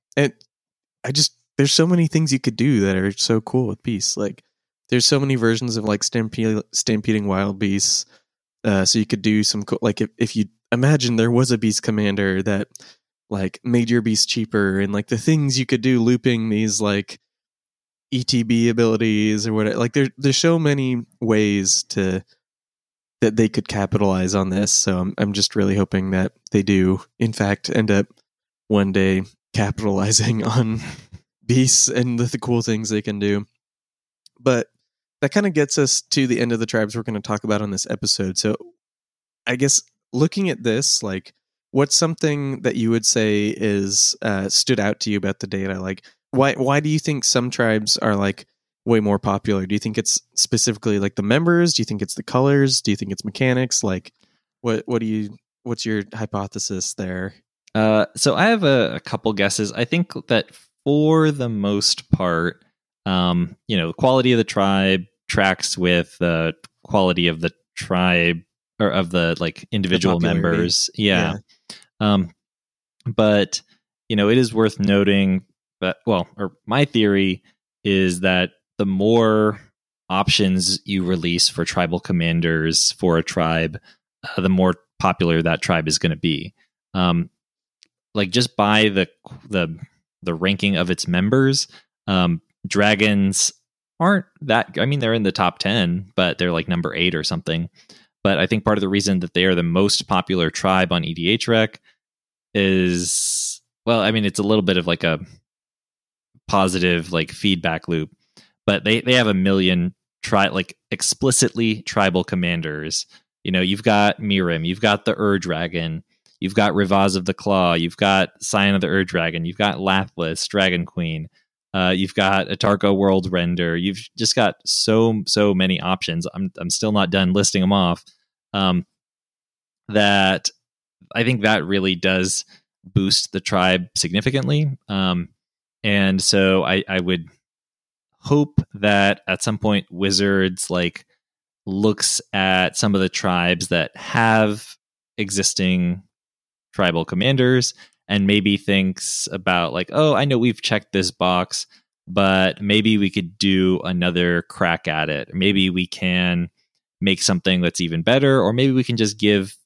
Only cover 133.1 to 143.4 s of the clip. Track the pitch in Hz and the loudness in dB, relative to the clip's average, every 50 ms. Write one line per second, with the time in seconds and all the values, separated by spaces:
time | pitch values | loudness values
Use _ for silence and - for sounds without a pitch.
133.1 | - - - - - 95 - - 107 92 90 92 92 90 87 - - - - 80 | 0 0 -2 -4 -6 -8 -4 -2 0 2 4 4 2 2 0 -4 -6 -6 -4 -2
134.1 | 87 104 - 135 127 135 127 131 147 147 156 143 135 - _ - 101 95 95 92 | -2 -2 -2 -2 -2 -2 -2 -2 0 0 -2 -2 -4 -8 _ -6 -4 -2 -2 0
135.1 | 90 87 87 - _ _ _ _ _ _ _ _ _ _ - 107 101 101 98 95 | -2 -2 -4 -8 _ _ _ _ _ _ _ _ _ _ -2 0 2 2 2 2
136.1 | 95 95 - - - 98 95 95 95 95 73 62 95 98 - - 95 92 87 90 | 0 0 0 0 2 4 4 4 4 2 2 0 0 -2 -2 -2 -4 -2 -2 -2
137.1 | 92 87 80 - _ _ _ _ _ _ _ _ _ _ _ _ _ _ _ _ | -2 -2 -4 -10 _ _ _ _ _ _ _ _ _ _ _ _ _ _ _ _
138.1 | _ _ - - 143 147 147 143 - - - - - 101 101 104 101 101 98 101 | _ _ -2 0 2 2 2 0 -2 -4 -4 -4 -4 -2 2 2 4 4 4 4
139.1 | 101 - _ - 92 - - 117 107 101 - 107 101 98 - - 87 87 98 98 | 2 0 _ -6 -6 -4 -2 -4 -4 -2 0 0 0 0 -2 -6 -6 -2 -2 0
140.1 | 95 95 101 98 98 95 95 95 92 - - - 90 90 87 87 - - - _ | 2 2 2 2 2 2 2 0 -2 -4 -6 -4 -2 -2 -2 -2 -4 -8 -14 _
141.1 | _ _ _ _ _ _ _ _ _ _ _ 98 95 98 104 110 104 - - - | _ _ _ _ _ _ _ _ _ _ _ -6 -2 0 2 2 2 0 -2 -2
142.1 | - - - _ - 98 95 95 92 92 92 85 - - - 107 98 95 95 90 | -2 -4 -6 _ -2 0 2 2 2 2 2 0 0 -2 0 0 2 0 0 -2
143.1 | - - - 95 90 87 | -2 -4 -2 -2 -2 0